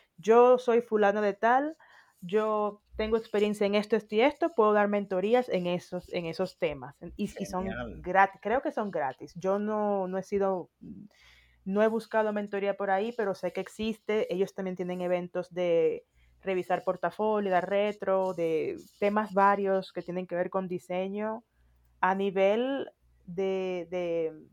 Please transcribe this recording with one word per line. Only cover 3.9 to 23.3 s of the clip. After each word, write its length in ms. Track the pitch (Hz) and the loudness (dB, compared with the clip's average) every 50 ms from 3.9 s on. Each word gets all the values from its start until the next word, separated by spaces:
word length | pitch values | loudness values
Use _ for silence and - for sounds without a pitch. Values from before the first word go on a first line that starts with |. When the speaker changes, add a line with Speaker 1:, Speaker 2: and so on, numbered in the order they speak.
| - | 0
Speaker 1:
esto 200 | 214 208 - 214 | -2 -2 0 2
y 60 | 214 | 2
esto, 320 | 233 285 294 - 349 330 - | 4 2 2 0 -2 -2 2
puedo 200 | - 214 214 208 | 4 4 4 4
dar 160 | 208 208 208 | 4 4 2
mentorías 580 | 208 208 202 202 196 180 185 208 233 247 247 247 | 2 0 -2 -2 -2 -2 0 2 2 2 2 2
en 200 | - 180 180 175 | -2 -2 0 0
esos, 440 | 175 175 - - - 180 - - - | -2 -4 -4 -6 -10 -12 -10 -8 -6
en 120 | 180 170 | -6 -6
esos 320 | 165 160 - 185 180 - - | -4 -4 -4 -4 -4 -4 -2
temas". 360 | 185 160 147 139 127 143 - _ - 175 - | -2 -2 -2 -4 -12 -16 -16 _ -16 -14 -8
Y, 160 | - 208 196 - - | -6 -6 -6 -6 -8
y 80 | 196 | -8
son 200 | - - 185 185 | -6 -6 -6 -4
Speaker 2:
Genial. 360 | 190 190 123 123 117 95 - | -6 -6 -8 -8 -10 -10 -10
Speaker 1:
gratis, 400 | 156 175 180 190 196 196 - - | -6 0 4 6 6 4 4 -2
creo 200 | - 208 220 262 | -6 -2 -2 -2
que 100 | - 311 - | -2 -4 -4
son 180 | - 214 202 | -4 -4 -4
gratis. 420 | 180 165 147 135 - - - - - | -4 -4 -4 -6 -6 -10 -14 -18 -12
Yo 220 | 170 160 190 196 202 | -6 -2 -2 -2 0
no, 500 | 208 214 214 214 208 208 202 202 190 180 | -2 -2 -2 -2 -2 -2 -2 -2 -2 -4
no 80 | 185 190 | -4 -6
he 60 | 185 | -4
sido, 460 | - 208 202 196 190 190 180 160 - _ _ - 85 - - - - _ _ _ - - _ _ _ _ _ - | -2 -2 0 0 0 -2 -2 -6 -10 _ _ -18 -18 -18 -18 -20 -20 _ _ _ -20 -20 _ _ _ _ _ -8
no 160 | 185 190 202 214 | -2 0 2 2
he 40 | 220 | 2
buscado 460 | 220 226 220 - - 220 214 214 208 | 2 0 -4 -2 0 0 0 0 -2
mentoría 420 | 208 208 202 202 196 196 202 196 | -4 -4 -4 -4 -4 -2 -2 -2
por 140 | 196 202 196 | -2 0 0
ahí, 220 | 190 190 208 233 240 | 0 0 0 -2 -2
pero 200 | - 220 196 185 | -4 -2 -2 -4
sé 180 | - - 180 - | -4 -6 -6 -6
que 80 | 190 | -6
existe. 720 | 190 - - - 214 220 214 - _ - 208 220 - - 170 | -8 -8 -8 -6 -4 -4 -6 -6 _ -4 -2 -2 -2 -2 -2
Ellos 200 | 180 196 190 - | -2 -2 -2 -4
también 220 | - 190 185 185 | -6 -8 -6 -6
tienen 260 | 180 185 180 180 180 | -6 -6 -6 -6 -4
eventos 520 | 180 180 180 180 175 180 - 180 175 - 170 | -2 -2 -2 -2 -2 -4 -6 -8 -8 -6 -4
de 520 | 175 180 175 165 165 160 160 - - - _ _ _ _ _ _ _ | -2 0 2 2 4 4 2 0 -2 -8 _ _ _ _ _ _ _
revisar 420 | - 185 190 185 175 - 185 175 175 | -6 -4 -4 -4 -2 -2 -2 -2 -2
portafolio, 680 | - 185 180 - 170 170 - 214 214 214 208 208 196 | -2 -4 -2 -4 -6 -4 -2 -2 0 0 0 0 0
dar 180 | 185 175 175 180 | 0 0 0 0
retro, 640 | 202 202 208 208 208 208 - - 190 190 190 185 185 | 0 0 0 -2 -2 -4 -2 -2 0 0 0 -2 -2
de 440 | 165 170 165 160 156 - 117 - 80 - - _ - | -2 -2 -2 0 -2 -2 -4 -6 -10 -12 -18 _ -4
temas 340 | 202 202 208 214 214 202 185 | -2 0 0 0 -2 0 2
varios 600 | 196 196 202 202 202 196 196 196 190 185 - - | 4 4 4 4 4 2 0 0 0 -2 -4 -10
que 80 | 180 | -12
tienen 240 | 175 - 175 180 185 | -10 -8 -8 -8 -6
que 100 | 180 175 | -4 -4
ver 140 | 170 180 185 | -4 -4 -2
con 180 | - 190 190 185 | -4 -4 -4 -4
diseño 760 | 180 180 - - 180 180 190 196 196 208 214 220 220 233 - _ _ _ _ _ _ _ _ _ _ _ | -6 -8 -8 -6 -6 -4 -4 -4 -6 -6 -6 -6 -6 -8 -12 _ _ _ _ _ _ _ _ _ _ _
a 140 | - 185 190 | 2 2 2
nivel 760 | 196 196 202 180 196 190 196 208 233 247 269 277 269 - - - _ _ _ _ _ _ | 2 0 0 2 4 4 4 4 4 2 0 -2 -4 -6 -8 -12 _ _ _ _ _ _
de, 600 | - | -12